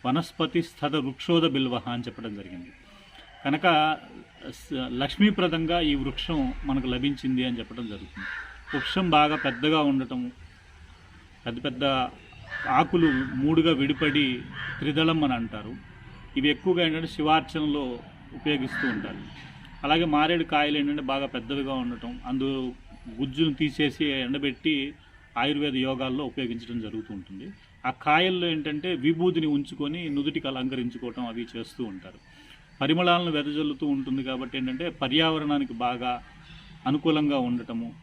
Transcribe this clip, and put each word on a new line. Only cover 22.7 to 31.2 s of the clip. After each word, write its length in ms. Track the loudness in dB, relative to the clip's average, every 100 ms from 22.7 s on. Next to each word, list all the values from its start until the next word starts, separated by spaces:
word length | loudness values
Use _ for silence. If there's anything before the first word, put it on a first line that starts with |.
| -8 -20 -18 -14 -6
గుజ్జును 340 | -4 2 0
తీసేసి 500 | 2 -2 2 0 2
ఎండబెట్టి 880 | -2 0 -2 0 -2 0 0 0 -2 -8 -20 -20 -10 -2
ఆయుర్వేద 360 | 0 0 0
యోగాల్లో 500 | 0 0 0 -2 -2
ఉపయోగించడం 560 | -4 -4 -4 -4 -6 -6
జరుగుతూ 340 | -6 -8 -8
ఉంటుంది. 360 | -12 -10 -14 -14 -16 -20 -8 -6
ఆ 40 |
కాయల్లో 560 | -2 2 4 4 2 0
ఏంటంటే 480 | -2 -2 -4 -2
విభూదిని 520 | 2 2 4 2 4 2
ఉంచుకొని 640 | 2 0 -4 -4 -4 -2
నుదుటికి 400 | -2 -2 -2 -4
అలంకరించుకోవటం 800 | -2 -2 -2 -4 -4 -8 -6